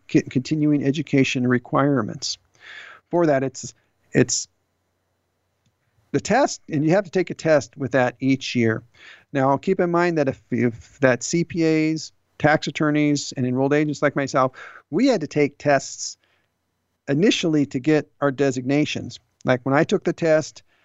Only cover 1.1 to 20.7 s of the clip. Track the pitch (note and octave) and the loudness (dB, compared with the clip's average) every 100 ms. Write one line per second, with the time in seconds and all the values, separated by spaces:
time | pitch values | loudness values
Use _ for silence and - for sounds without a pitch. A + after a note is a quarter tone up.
1.1 | C#3 C3 C3+ B2 B2 - C#3 C#3+ C#3 G#2+ | 0 2 0 0 0 0 0 2 0 -2
2.1 | - - - _ _ - - - - _ | -8 -10 -10 _ _ -20 -20 -20 -20 _
3.1 | E3+ E3 C3+ C3+ - - - _ _ _ | 0 2 2 -2 -6 -14 -18 _ _ _
4.1 | C#3 B2 - - _ _ _ _ _ _ | 2 2 0 -8 _ _ _ _ _ _
5.1 | _ _ _ _ _ _ _ _ _ _ | _ _ _ _ _ _ _ _ _ _
6.1 | C#3 - A#3 D#4 - - D3+ D#3 F#3 F#3 | -4 0 2 2 -2 -6 -2 2 2 0
7.1 | F#3+ F3 - E3 D3+ - - C3 C#3 B2 | -4 -4 -4 2 2 2 -8 -2 0 0
8.1 | - C3 C3 - A#2+ A2+ A2 - _ - | 0 0 0 -2 0 0 0 -6 _ -20
9.1 | - _ C#3+ C3+ C3+ - F#3+ F3 E3+ F3 | -20 _ 0 2 2 0 0 0 2 2
10.1 | D#3+ C3+ - _ A#2+ A#2+ A2+ - - C3 | 2 -2 -4 _ -2 -2 -2 -12 0 2
11.1 | B2 - E3+ E3 E3+ D#3+ D#3 D#3 D#3+ - | 2 0 -2 -2 -2 0 2 0 -4 -8
12.1 | - _ - D3+ D#3 - - D3+ D3 D3 | -18 _ -2 2 2 -2 -4 -2 2 0
13.1 | C#3+ - - B2 B2+ C#3 D3 D3+ C#3+ D3 | 0 -4 -6 -2 0 0 2 0 -2 -2
14.1 | D3 C3+ C#3+ C3 - - - _ D#3+ C4+ | -2 -2 0 0 -2 -18 -20 _ 0 0
15.1 | G#3+ D3 D3 C#3+ - D3 C#3 - - - | 0 -2 0 0 0 0 0 -2 -10 -14
16.1 | - _ _ _ _ _ _ _ _ - | -14 _ _ _ _ _ _ _ _ -4
17.1 | C#3+ G#3+ - E3+ D3+ C3+ C3+ C#3 D3+ - | 2 2 2 0 0 0 -2 0 0 0
18.1 | _ C#3+ C3 C#3 B2+ B2+ C#3+ D3 - G2+ | _ -2 0 0 0 -2 0 0 -4 -10
19.1 | - _ _ - B2+ C3+ C3+ - G3 - | -16 _ _ -2 0 2 0 2 0 -2
20.1 | E3 E3 D#3 D3 - - | -2 2 2 0 -12 -20